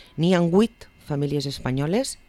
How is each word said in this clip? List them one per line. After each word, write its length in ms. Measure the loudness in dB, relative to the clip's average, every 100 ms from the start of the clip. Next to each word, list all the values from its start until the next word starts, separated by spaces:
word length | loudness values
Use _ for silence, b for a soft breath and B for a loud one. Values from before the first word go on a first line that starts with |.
| B B
n'hi 160 | 2
ha 60 | 2
vuit 480 | 4 2 2 -2 -20 _
famílies 420 | -8 -4 -2 -2 -4
espanyoles, 720 | -6 -4 -2 -2 -2 -4 -8